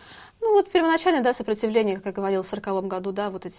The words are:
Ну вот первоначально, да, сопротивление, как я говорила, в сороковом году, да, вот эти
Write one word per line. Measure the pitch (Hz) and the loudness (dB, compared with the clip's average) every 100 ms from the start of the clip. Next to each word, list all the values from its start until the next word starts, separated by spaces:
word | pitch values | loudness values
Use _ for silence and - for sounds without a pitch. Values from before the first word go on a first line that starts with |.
| - - - - | -20 -20 -20 -6
Ну | 453 | 2
вот | 403 392 | 2 4
первоначально, | 370 330 330 359 311 | 2 4 2 2 2
да, | 240 | 2
сопротивление, | 254 226 214 220 226 214 190 | 0 -2 -2 0 2 2 -2
как | 196 | -6
я | |
говорила, | 185 196 190 | -4 -2 -2
в | 185 | -2
сороковом | 202 202 190 190 | -6 -4 -4 -2
году, | 190 196 | -6 -6
да, | 190 202 | -4 -4
вот | 185 | -6
эти | 180 | -12